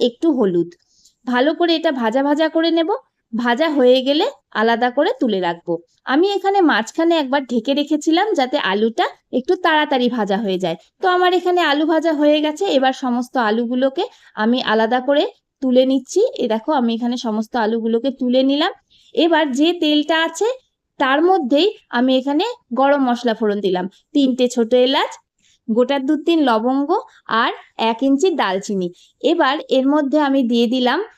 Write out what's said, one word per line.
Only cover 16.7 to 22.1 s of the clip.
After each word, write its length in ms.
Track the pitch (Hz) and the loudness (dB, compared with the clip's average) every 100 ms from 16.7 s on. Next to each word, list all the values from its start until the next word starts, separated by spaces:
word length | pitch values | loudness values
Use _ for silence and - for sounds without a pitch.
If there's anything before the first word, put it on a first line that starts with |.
| 294 | 0
আমি 100 | 233 226 | 0 -2
এখানে 200 | 240 247 226 | -4 -4 -4
সমস্ত 260 | 220 220 247 | -4 -4 -2
আলুগুলোকে 460 | 214 233 226 233 269 262 | -2 -2 -2 -2 -2 -2
তুলে 200 | 247 254 269 | 0 2 2
নিলাম। 220 | 285 359 - _ _ _ | 2 -2 -4 _ _ _
এবার 300 | - 330 311 302 247 | 0 2 2 0 0
যে 100 | 330 349 | 0 0
তেলটা 360 | 302 302 294 320 330 | 0 0 0 0 -2
আছে, 200 | 330 440 523 _ _ _ - | -2 -4 -4 _ _ _ -4
তার 200 | 262 285 359 | 0 2 2
মধ্যেই 400 | 381 240 285 403 440 - 240 | 2 2 2 2 -2 -6 -2
আমি 140 | 254 | 2